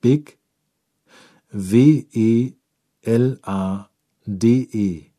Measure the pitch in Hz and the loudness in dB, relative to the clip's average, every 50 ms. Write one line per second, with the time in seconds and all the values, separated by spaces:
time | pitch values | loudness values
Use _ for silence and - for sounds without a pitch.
0 | - 120 135 151 151 - _ _ _ _ _ _ _ _ _ _ _ _ _ _ | 2 2 0 0 -2 -8 _ _ _ _ _ _ _ _ _ _ _ _ _ _
1 | _ _ _ - _ _ _ _ _ _ - 104 98 92 101 117 131 147 156 135 | _ _ _ -20 _ _ _ _ _ _ -12 -12 -6 0 2 4 4 4 4 2
2 | - _ _ 117 110 113 117 117 123 131 - _ _ _ _ _ _ _ _ _ | -2 _ _ -2 0 2 2 2 0 -2 -6 _ _ _ _ _ _ _ _ _
3 | _ 110 113 120 123 127 131 - _ - 98 98 95 95 95 98 98 _ _ _ | _ -2 0 2 0 0 -2 -6 _ -8 -6 -6 -4 -4 -6 -8 -10 _ _ _
4 | _ _ _ _ _ - 101 92 101 113 120 131 127 - - 110 104 98 87 78 | _ _ _ _ _ -10 -8 -2 2 2 2 2 0 -6 -6 -4 -4 -4 -4 -8
5 | 71 _ _ | -14 _ _